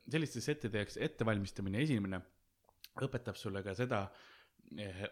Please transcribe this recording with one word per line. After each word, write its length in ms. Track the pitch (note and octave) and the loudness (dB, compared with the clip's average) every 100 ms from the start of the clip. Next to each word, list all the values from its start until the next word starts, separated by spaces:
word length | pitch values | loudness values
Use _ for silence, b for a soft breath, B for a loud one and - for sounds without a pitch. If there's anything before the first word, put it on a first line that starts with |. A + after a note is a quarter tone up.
| - | -2
selliste 320 | D#3 D3+ A#2 | 0 0 0
settide 360 | C#3+ D3+ A2+ G#2 | 0 0 0 0
jaoks 200 | G2+ - | 0 0
ettevalmistamine 800 | D3+ - A2+ G#2+ G2 - G2 G#2 | -2 2 4 4 2 -2 0 2
esimene 380 | D#3 A#2 G2 F#2 - _ _ _ _ _ - - | 4 4 2 -2 -6 _ _ _ _ _ -16 -4
õpetab 340 | B2+ B2+ A2+ - | -2 -2 -4 -4
sulle 280 | G#2 G2 | -4 -2
ka 100 | G2 | -2
seda, 300 | F#2+ B2+ G#2+ F#2+ B B B B _ - D#2 | 0 2 2 0 B B B B _ -12 -8
eh, 300 | G2+ F2+ G#2 | -6 -4 -2